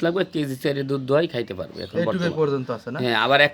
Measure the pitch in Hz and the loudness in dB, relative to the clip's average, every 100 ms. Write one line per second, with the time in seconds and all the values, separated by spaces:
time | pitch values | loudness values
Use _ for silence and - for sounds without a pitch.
0 | 165 180 185 160 147 127 156 139 135 139 | 0 0 -2 -2 -4 -2 -2 -2 -2 -4
1 | 131 139 165 120 113 92 82 - 90 - | 0 2 2 -2 -6 -8 -10 -10 -6 -2
2 | 170 185 170 160 151 139 127 113 123 131 | -2 0 -2 0 0 0 -4 -8 -8 -4
3 | 127 113 117 139 143 | 0 2 4 6 6